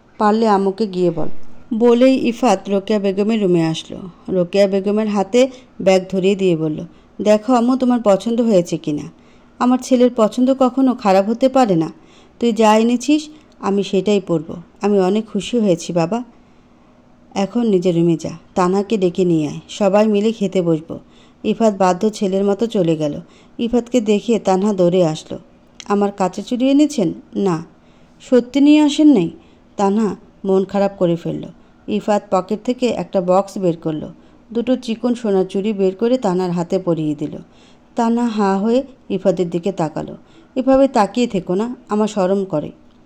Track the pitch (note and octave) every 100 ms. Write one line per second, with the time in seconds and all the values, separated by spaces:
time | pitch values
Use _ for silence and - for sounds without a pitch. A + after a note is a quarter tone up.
0 | _ - G#3 A3 A3+ G3 G3 F#3+ G#3+ F3+
1 | F3 E3 E3 - - - - A3 A#3+ A#3+
2 | C4 C4 A#3+ A3+ B3 F#3+ G3 G3 G3 G#3+
3 | G3 F#3+ G#3 A3+ F#3+ F3 D#3+ D#3+ - -
4 | F#3 - - F#3 F3 G3 G3+ G3 G3 G#3
5 | A3 G3+ F#3+ B3 C4 - - - F#3 F#3+
6 | F#3 F#3+ F#3+ G3 F#3+ D#3+ D#3 D#3 E3+ -
7 | _ - G#3 G#3+ A#3 B3 A#3+ C4 B3 B3
8 | G#3 F#3+ A#3 A#3 A#3 F#3+ F3 D#3+ - D3
9 | D#3 - - - _ - B3 B3+ - B3
10 | B3 A#3+ G#3+ B3 B3+ C4+ B3+ B3+ C4 A#3+
11 | G3+ F#3+ G3 A#3 C4 C4 A#3 E3 D#3 -
12 | - - - - A#3 G#3+ A3 A3 A#3 A#3+
13 | C4+ D4+ - - _ - G3 G3+ F#3 F#3+
14 | F#3+ G3+ F#3 E3 D#3 F3 - - G3+ G3+
15 | F#3 G#3+ G#3+ G3+ - A#3+ G#3 E3 - E3+
16 | E3 A3+ B3 - _ _ _ _ _ _
17 | _ _ - G3 G3 A#3+ A#3 F#3+ F#3 E3+
18 | E3+ D#3+ E3 E3 - - F#3 G3 G3+ A3
19 | F#3 F3+ F3+ D#3+ D3 D#3+ - - G3 G#3
20 | A3 G3+ A3 A3 G3 F#3+ E3+ D#3 - -
21 | - - - _ G#3+ G#3 A3+ G3 F#3 F3+
22 | A3 G#3 G3 F#3+ G3+ G3+ A#3 G#3+ E3 D#3
23 | D3+ D#3 - - - - A#3 A#3+ A#3 B3+
24 | G#3+ G#3 A#3 G#3+ - F#3 G#3 F#3+ F3 F#3
25 | E3 D#3 - - - _ _ - - G3+
26 | G3+ G3+ F3+ G3+ G3+ A#3+ C4 C#4 D4 B3
27 | E3 - - G3+ G3 D#3+ E3+ _ _ _
28 | _ _ - B3 B3 C#4 C#4+ D4+ D4 D4
29 | D4+ A#3 E3 - - _ _ - G3 G#3
30 | G#3 - - _ F#3+ F#3+ F#3+ G3+ G3 G3
31 | F3 E3+ E3 D3+ E3+ - _ _ - G#3
32 | A3 G#3 G#3 A3 - G#3+ B3+ B3+ A#3+ F#3+
33 | F3 G3 F3+ F#3 G3 G#3 F#3 E3+ D#3+ D#3
34 | - - - - - A3+ A#3 B3+ A3+ A3
35 | B3 A#3+ A3 G3 F#3 G3+ G#3 G3 F#3+ F#3+
36 | A#3 B3+ G3+ F3+ F3+ F3 E3+ F#3+ F#3 D#3+
37 | D3+ D3 D3 - - - - - _ -
38 | A#3 A#3 A#3+ G#3 G3 G3 A3 B3+ C4+ -
39 | - G3 G3 F3+ F3 F3 G3 F3 D3+ D#3+
40 | D3+ - - - - C4 C4 C4 C4+ B3+
41 | G3 B3 A#3 F#3+ F3+ F#3 A#3 - - G#3
42 | G#3+ G#3+ F3+ G3+ F#3+ D3+ - - _ _